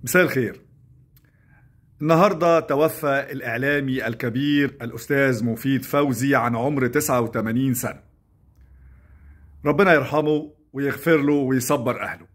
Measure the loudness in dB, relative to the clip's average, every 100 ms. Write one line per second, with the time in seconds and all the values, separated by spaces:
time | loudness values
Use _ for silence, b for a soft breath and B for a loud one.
0 | 2 2 2 2 -4 -6 _ _ _ _
1 | _ _ b b b b b b b _
2 | 2 4 4 4 2 2 2 2 2 0
3 | -2 -2 -4 -8 -6 -4 -2 -2 -2 -4
4 | -4 -4 -4 -2 0 2 0 -4 -12 -12
5 | -2 2 2 2 -2 -2 -2 -2 -2 -2
6 | 0 0 2 2 2 -2 -2 0 0 0
7 | 0 0 0 -2 -2 -2 0 -2 -4 -10
8 | _ _ _ _ _ _ b b b b
9 | b b b b b b -2 2 4 4
10 | 2 -2 0 -2 -4 _ _ -6 -4 -2
11 | 0 2 2 0 0 -2 0 -2 -2 -6
12 | -8 -12 -18